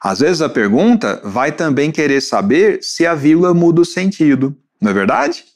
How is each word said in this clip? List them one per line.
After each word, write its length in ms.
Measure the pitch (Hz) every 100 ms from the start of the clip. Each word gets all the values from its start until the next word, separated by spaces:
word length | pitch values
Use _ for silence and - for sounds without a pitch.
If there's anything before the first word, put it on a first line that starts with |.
Às 180 | 98 95
vezes 200 | 151 165
a 80 | 147
pergunta 720 | 131 104 120 226 240 104 95
vai 300 | 104 110 143
também 380 | 147 160 135 147
querer 320 | 156 147 139
saber 560 | - 98 98 147 214 -
se 240 | - - 170
a 80 |
vírgula 380 | 160 143 160 180
muda 300 | 175 170 165
o 20 |
sentido, 720 | 170 180 190 - 156 131 135 139 _ _
não 100 | 208
é 40 |
verdade? 500 | 98 98 123 - - -